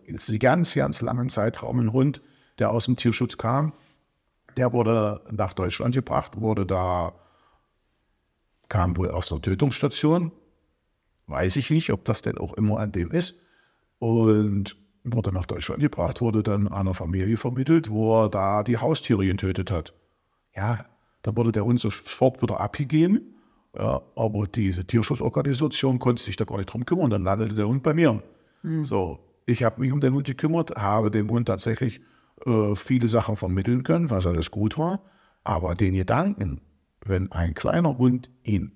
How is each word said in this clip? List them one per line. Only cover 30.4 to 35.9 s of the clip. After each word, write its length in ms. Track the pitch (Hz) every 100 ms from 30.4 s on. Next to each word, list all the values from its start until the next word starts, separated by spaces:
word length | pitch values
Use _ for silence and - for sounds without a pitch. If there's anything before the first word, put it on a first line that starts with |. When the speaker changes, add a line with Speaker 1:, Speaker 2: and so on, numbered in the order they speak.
| 156 165 160 131
Speaker 1:
habe 360 | 101 110 104
dem 180 | 107 107
Hund 180 | 120 117
tatsächlich, 540 | 98 117 110 123 - - _ _ - 131
äh, 300 | 110 104 104
viele 320 | - 127 117
Sachen 280 | 113 110 107
vermitteln 480 | 92 92 95 123
können, 260 | 131 165 160
was 160 | 98 90
alles 260 | 85 82
gut 260 | 104 107 -
war. 240 | 170 190 - _ _ _
Aber 320 | - 82 90 85
den 180 | 95